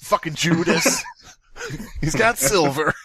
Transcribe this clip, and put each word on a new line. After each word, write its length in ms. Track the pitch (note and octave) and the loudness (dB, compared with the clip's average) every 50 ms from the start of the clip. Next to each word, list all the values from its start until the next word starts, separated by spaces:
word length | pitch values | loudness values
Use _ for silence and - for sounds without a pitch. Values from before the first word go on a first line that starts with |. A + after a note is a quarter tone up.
| - | -2
Fucking 320 | - G#3 G3 - E3 D#3 | 0 -2 0 0 -2 -6
Judas. 640 | - - E3 E3+ E3+ F3 E3+ - E3+ - C4 - - - - - _ - - - _ _ _ | -2 0 2 2 2 2 2 2 2 2 2 0 0 -6 -10 -16 _ -20 -20 -20 _ _ _
<laughs> 500 | - - - A4+ - - G#3 - - - | -18 -14 -12 -10 -10 -10 -10 -12 -10 -4
He's 140 | - - - | -4 -2 0
got 220 | - A3 A3+ A#3+ | 2 2 2 2
silver. 560 | - - C4+ G#3+ F#3+ D#3+ C#3+ C3+ C#3 - D3+ - - | 2 0 2 4 4 4 4 2 0 0 -2 -2 -4